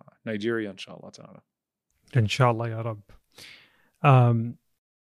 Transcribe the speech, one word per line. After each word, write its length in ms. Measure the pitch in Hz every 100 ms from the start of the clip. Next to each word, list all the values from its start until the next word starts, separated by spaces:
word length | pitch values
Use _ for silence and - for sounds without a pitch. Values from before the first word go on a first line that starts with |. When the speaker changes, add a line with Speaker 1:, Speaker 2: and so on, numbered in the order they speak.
| - _
Speaker 1:
Nigeria, 460 | 117 107 110 113 104
inshallah 400 | 92 - - -
ta'ala. 300 | - - - _ _ _ _ _ _ _
Speaker 2:
Inshallah, 540 | 127 104 - 123 113 117
ya 140 | 113
Rabb. 200 | 113 104 - - _ - - - _ _ _ _
Um, 560 | 147 131 120 117 117 - _ _ _ _